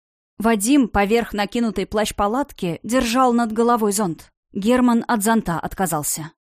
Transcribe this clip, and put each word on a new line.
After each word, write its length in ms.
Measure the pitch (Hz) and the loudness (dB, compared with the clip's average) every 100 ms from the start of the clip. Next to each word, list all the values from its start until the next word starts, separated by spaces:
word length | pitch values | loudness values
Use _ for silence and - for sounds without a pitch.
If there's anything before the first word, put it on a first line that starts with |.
| _ _ _ _ | _ _ _ _
Вадим 500 | 220 226 208 294 226 | 0 0 4 4 4
поверх 460 | 202 202 226 220 | 0 2 0 0
накинутой 520 | 208 202 240 233 202 185 | -4 -4 -2 -2 -4 -4
плащ-палатки 960 | 208 214 - 202 240 277 - 180 160 | -2 -2 -2 -2 -2 -6 -6 -6 -6
держал 500 | - 254 240 240 262 | -2 -2 0 2 2
над 180 | 240 233 | 2 0
головой 400 | 220 233 240 214 | 0 2 2 0
зонт. 400 | 196 190 156 - _ _ | 0 -2 -4 -14 _ _
Герман 500 | 202 202 254 247 233 - | -4 2 4 4 2 0
от 160 | 233 | 0
зонта 360 | 208 226 - 165 | 2 0 0 -6
отказался. 720 | - - 185 156 147 - 156 _ | -6 -4 -2 -2 -4 -6 -10 _